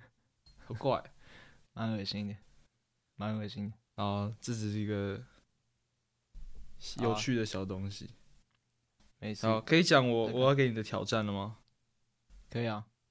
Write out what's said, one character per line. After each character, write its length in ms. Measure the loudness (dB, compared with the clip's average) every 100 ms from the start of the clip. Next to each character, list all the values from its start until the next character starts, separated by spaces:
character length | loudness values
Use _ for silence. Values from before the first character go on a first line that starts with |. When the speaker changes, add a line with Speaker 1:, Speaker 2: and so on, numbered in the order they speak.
| -8 _
Speaker 1:
<laughs> 400 | _ _ -20 -20
Speaker 2:
好 100 | -12
怪。 300 | -4 0 0 -4 -20 -20 -20 -20 -20 _
Speaker 1:
蛮 180 | -6 -4
恶 100 | -4
心 260 | -4 -6 -6
的， 80 | -8 -16 -20 _ _ _ _ _ -8
蛮 200 | -6 -4
恶 100 | -6
心 240 | -6 -8
的。 60 | -8 _ -4
Speaker 2:
哦， 380 | -2 0 -2 -4
这 140 | -6
只 180 | -4 -2
是 60 | -2
一 80 | -2
个 360 | -2 -2 -6 -10 -20 _ _ _ _ _ _ _ _ _ -14 -10 -10 -10 -10 -8 -2
有 120 | 0
趣 220 | 2 2 0
的 80 |
小 180 | 0 -2
东 280 | -4 -4 -6
西。 160 | -8 -12
Speaker 1:
好 40 |
啊。 60 | -16 -20 -20 _ _ _ _ _ _ -20 _
没 160 | -8
事。 120 | -2 0
Speaker 2:
好， 140 | 0
可 160 | 6 6
以 60 |
讲 260 | 8 8 8
我， 200 | 4 2
Speaker 1:
这 40 |
个 80 | 4
Speaker 2:
我 80 | 6
要 60 |
给 120 | 6 4
你 80 |
的 80 | 2
挑 220 | -2 -4
战 220 | 0 0 0
了 40 |
吗？ 280 | -2 -6 -10 _ _ _ _ _ _ _ -20 -8
Speaker 1:
可 100 | -4
以 80 | -2
啊， 200 | -4 -8 _ _